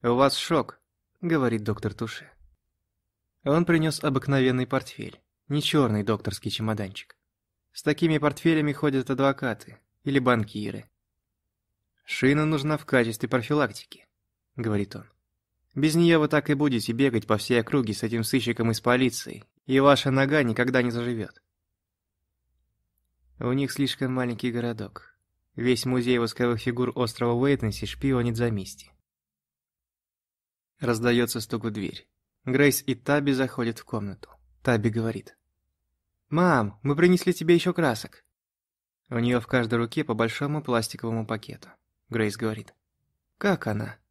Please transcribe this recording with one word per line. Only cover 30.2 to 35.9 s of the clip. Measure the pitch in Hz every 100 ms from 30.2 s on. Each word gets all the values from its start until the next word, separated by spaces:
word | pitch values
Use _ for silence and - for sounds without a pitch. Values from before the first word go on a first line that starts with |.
| _ _ _ _ _ _
Раздаётся | 131 113 120 120 120 120
стук | 110 117 113
в |
дверь. | 107 95 - - _ _ _ -
Грейс | 127 143 131 -
и | 120
Таби | - 143 143
заходят | 131 131 - 117 113
в | -
комнату. | 113 101 95 - - _ _
Таби | - 117 107
говорит: | 113 113 113 - _ _ _ _ _ _